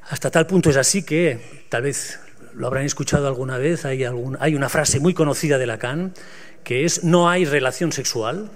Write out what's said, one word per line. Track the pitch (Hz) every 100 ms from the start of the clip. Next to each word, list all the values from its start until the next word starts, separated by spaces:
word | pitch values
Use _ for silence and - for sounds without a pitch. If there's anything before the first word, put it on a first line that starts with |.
| -
Hasta | 139 139
tal | 170 165
punto | 185 160
es | 139
así | 127 196
que, | - 151 170 117 - - -
tal | 120
vez | 139 131 - - - - -
lo | - 120
habrán | 131 143
escuchado | - 139 143 139
alguna | 127 131 127
vez, | 143 170 139
hay | 131
algún, | 127 123 127 131
hay | 147
una | 147 139
frase | 156 147 -
muy | 156 180
conocida | 151 135 156 139
de | 123
Lacan, | 110 120 143 185 180 - - - -
que | - 123 165
es, | -
"No | 170 175 170
hay | 180 165
relación | 143 131 - 170
sexual" | 143 123 120 110 160 208